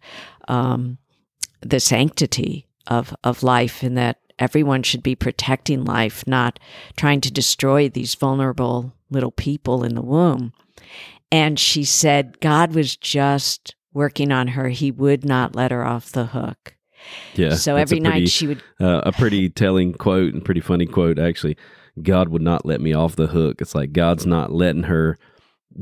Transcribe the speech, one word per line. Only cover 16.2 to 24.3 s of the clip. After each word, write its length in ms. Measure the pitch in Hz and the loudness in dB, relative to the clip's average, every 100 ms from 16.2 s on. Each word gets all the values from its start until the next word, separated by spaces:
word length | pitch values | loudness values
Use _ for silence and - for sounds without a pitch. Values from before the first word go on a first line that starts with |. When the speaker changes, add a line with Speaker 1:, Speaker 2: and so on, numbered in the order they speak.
| 113 | -4
Speaker 1:
hook. 480 | 131 117 - - - _ _ - - - - | -4 -8 -10 -18 -20 _ _ -20 -20 -8 -2
Speaker 2:
Yeah, 200 | 80 78 | 0 2
Speaker 1:
So 200 | 147 143 | 2 0
Speaker 2:
that's 160 | 151 | 2
a 40 | 165 | 0
Speaker 1:
every 40 | |
night 120 | 160 | 0
Speaker 2:
pretty, 140 | - 87 | 2 2
Speaker 1:
she 200 | - 151 | 0 -2
would 160 | 139 - - | -6 -10 -2
Speaker 2:
uh, 220 | 92 85 - | 0 2 0
a 60 | |
pretty 380 | - 120 101 92 | 0 2 2 0
telling 440 | - 98 92 90 | 2 2 4 2
quote 400 | 87 107 95 87 | 0 0 2 2
and 100 | - | 0
pretty 180 | - 87 | -2 -2
funny 240 | - 87 85 | 0 0 2
quote, 340 | - 85 78 | 2 2 2
actually. 380 | 85 85 76 78 - - _ - | 0 0 -4 -6 -10 -20 _ -6
"God 280 | 82 92 90 | 0 2 2
would 120 | 82 | 0
not 240 | 80 87 73 | 0 0 -2
let 160 | 57 | -2
me 120 | 78 | 0
off 220 | 78 82 80 | 0 0 0
the 100 | 78 | 0
hook." 340 | 85 80 - | 2 0 -2
It's 140 | - 76 | -6 -4
like 160 | 69 | -2
God's 320 | 78 85 85 | 2 2 2
not 260 | 87 | 2